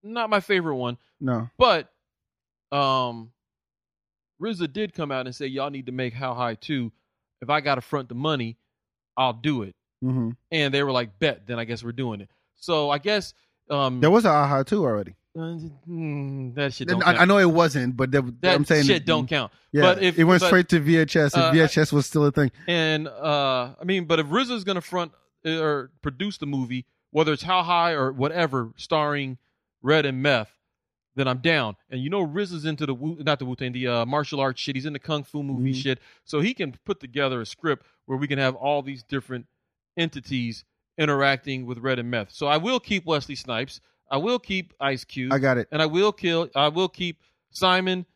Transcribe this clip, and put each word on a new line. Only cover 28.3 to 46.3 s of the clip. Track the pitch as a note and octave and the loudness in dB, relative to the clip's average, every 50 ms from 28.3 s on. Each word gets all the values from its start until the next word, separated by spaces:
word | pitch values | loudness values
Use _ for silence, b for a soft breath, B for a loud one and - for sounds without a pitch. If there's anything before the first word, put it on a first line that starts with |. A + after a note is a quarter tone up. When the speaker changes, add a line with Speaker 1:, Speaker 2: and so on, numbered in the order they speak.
| D#3+ F3 E3+ D3 C3 C3 A#2 A2+ - | 0 0 0 0 0 -4 -4 -4 -10
Speaker 1:
starring | - - - E3+ D#3 D3 D3 D3 C#3+ C#3 C3 B2+ - _ _ _ _ _ _ _ _ | -16 -4 0 0 0 2 0 -2 -2 -4 -6 -8 -12 _ _ _ _ _ _ _ _
Red | - C3 D3+ D#3 C#3+ | 0 2 4 4 4
and | C#3 C3 B2+ | 0 -2 0
Meth, | C3+ D3 C3+ A#2 G#2+ - _ _ _ _ _ _ _ _ _ _ _ _ _ | 2 2 2 2 0 -4 _ _ _ _ _ _ _ _ _ _ _ _ _
then | C3 C#3 C3 | -2 -2 -2
I'm | B2+ B2+ | -2 0
down. | B2 E3 E3 D3+ B2 G#2+ G2 _ _ _ | 0 0 2 2 0 -2 -6 _ _ _
And | C3 B2+ | -8 -6
you | C3 D3 | -6 -4
know, | F#3 G3+ | -2 -2
rizza's | F3+ D#3 C#3+ G3 G#3 F3+ F3 D#3+ D3 | -2 -2 -2 -4 -6 -4 -6 -8 -6
into | D#3+ D#3 C#3 D3+ | -6 -4 -4 -4
the | C3+ C3+ | -6 -4
Wu-, | A#2+ C#3 D#3 E3+ D3+ | -4 -6 -8 -8 -4
not | D3 D3+ D3 C3 | -2 -2 -2 -2
the | C3+ | -2
Wu-Tang, | B2+ B2+ - C3+ B2+ | -8 -8 -6 -8 -8
the, | B2 B2+ B2+ B2 | -6 -4 -4 -2
uh, | A#2+ A#2+ A#2 | 0 0 0
martial | A#2+ C#3 D3+ D3 - D#3 C#3 | 0 -2 -2 -2 -4 -2 -2
arts | C3+ C3+ B2+ - | -2 -2 -2 -4
shit. | - - C3+ | -8 -6 -6
He's | C3 C3 | -6 -6
in | D#3 | -8
the | D3 C#3 | -10 -10
kung | _ - D#3 D3 C#3 | _ -4 -4 -4 -4
fu | _ - D3 C#3+ | _ -8 -8 -6
movie | C#3 C3+ A#2+ B2+ C3+ | -4 -4 -2 -2 -2
Speaker 2:
Mm-hmm. | C3 B2+ | -2 -2
Speaker 1:
shit, | C3+ C#3 C3 - b b b b b | -2 -4 -4 -4 b b b b b
so | - - D3 | -4 -2 0
he | D#3 A3+ C4 | 0 0 -2
can | - F#3+ C#3 A#2+ - _ | -4 -8 -8 -8 -14 _
put | - G3 _ | -10 -8 _
together | - B2+ A#2 C#3+ C#3+ C3+ C3 A#2+ | -10 -10 -4 -2 -2 -2 -2 -4
a | A2+ | -6
script | - - _ - D#3+ C#3 - _ _ _ _ _ | -8 -12 _ -4 -4 -4 -4 _ _ _ _ _
where | - C3 C3 | -8 -6 -4
we | C#3+ | -4
can | C#3+ D3 C#3 | -4 -2 0
have | C#3 C3 C3 | 0 0 0
all | - B2 C#3+ D3 C#3+ | -2 -2 -2 -2 -2
these | C3+ C#3 C#3 B2+ - | -4 -6 -12 -14 -10
different | _ C#3 C3+ - - B2+ B2 A2+ _ _ _ _ _ _ _ _ _ _ | _ -8 -8 -6 -8 -12 -12 -12 _ _ _ _ _ _ _ _ _ _
entities | F3 E3 D#3+ - C#3+ - - C#3 B2+ A#2+ A#2 A2+ - - _ _ _ _ _ _ | -4 -4 -4 -4 -12 -10 -6 -4 -4 -4 -4 -8 -12 -16 _ _ _ _ _ _
interacting | - D#3 D3+ C#3+ C#3 C#3 C#3 C#3 B2+ _ C#3+ C3+ C3 B2+ | -2 0 0 2 2 4 2 2 0 _ -8 -8 -8 -6
with | A#2+ B2 A#2 | -10 -10 -6
Red | A#2 C3+ C3 B2 | -2 -2 -2 -2
and | A#2+ A#2+ | -4 -4
Meth. | B2 A#2 G2+ - | -4 -4 -6 -6
So | - - D3+ C#3+ | -8 -6 0 0
I | D3 | 0
will | D#3 E3 A3+ C4 B3 | 0 0 0 -2 -2
keep | - - G#3+ F#3+ E3+ | -2 -4 -6 -6 -2
Wesley | D#3+ D#3+ D3 C3 - C#3 | -2 -2 -2 -2 -8 -14
Snipes. | B2 - C3 A#2+ A2 C3 C#3 - - _ _ _ _ _ _ | -14 -10 -8 -6 -6 -6 -8 -12 -20 _ _ _ _ _ _
I | C#3 | -4
will | C#3 D#3+ A3+ B3 A#3+ | -2 -2 -2 -2 -4
keep | _ - G3 F#3+ F3 _ _ _ | _ -4 -4 -4 -4 _ _ _
Ice | C#3+ C#3 C3+ B2+ - | -2 -2 -2 -4 -8
Cube. | _ - C3+ B2+ B2+ | _ -10 -8 -4 -2
Speaker 2:
I | C3 C#3 | 0 2
got | C3 C3+ B2+ A#2+ | 2 2 2 2
it. | G#2+ _ | -2 _
Speaker 1:
And | - D3+ | -2 -2
I | D#3+ | -2
will | D#3 D3+ F3+ G3+ G#3 | 0 2 2 2 2
kill, | G#3 - - E3+ | 0 -2 -2 -2